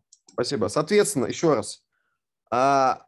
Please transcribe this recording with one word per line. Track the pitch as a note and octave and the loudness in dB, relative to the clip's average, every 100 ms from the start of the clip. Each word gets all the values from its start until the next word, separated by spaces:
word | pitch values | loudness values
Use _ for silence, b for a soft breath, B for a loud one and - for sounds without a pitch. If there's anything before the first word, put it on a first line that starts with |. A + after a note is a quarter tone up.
| _ _ _ | _ _ _
Спасибо. | - B2 C#3 G#2+ | -6 -4 -2 -2
Соответственно, | D3 D#3 G#3 G3+ C#3 A#2 | -2 0 2 2 0 -4
ещё | A#2+ E3+ C3 | 0 0 0
раз. | G2+ - _ _ _ _ _ _ - | -2 -12 _ _ _ _ _ _ -6
А, | A#2 C3+ C#3 C3+ - | 0 2 4 2 0